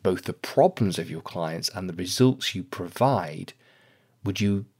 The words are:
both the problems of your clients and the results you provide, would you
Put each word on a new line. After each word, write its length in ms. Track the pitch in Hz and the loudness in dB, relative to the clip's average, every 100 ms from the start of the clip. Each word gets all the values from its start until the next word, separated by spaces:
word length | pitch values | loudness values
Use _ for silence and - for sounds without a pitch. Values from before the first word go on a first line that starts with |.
both 220 | 95 87 | 0 -2
the 80 | - | -4
problems 640 | - - - 175 - 104 82 | -10 -2 4 4 4 0 0
of 100 | 85 | -6
your 120 | 82 | -10
clients 480 | - 90 80 82 - | -10 -6 -4 -4 -6
and 200 | - 92 | -6 -8
the 60 | |
results 600 | 85 92 - 127 131 - 98 | -6 -6 4 4 4 -4 -6
you 80 | |
provide, 880 | 87 - 87 - 127 120 82 78 - - _ _ _ _ _ _ | -8 -10 -10 0 2 2 -2 -8 -12 -16 _ _ _ _ _ _
would 160 | 101 95 | -6 0
you 260 | 101 98 - | 0 0 -4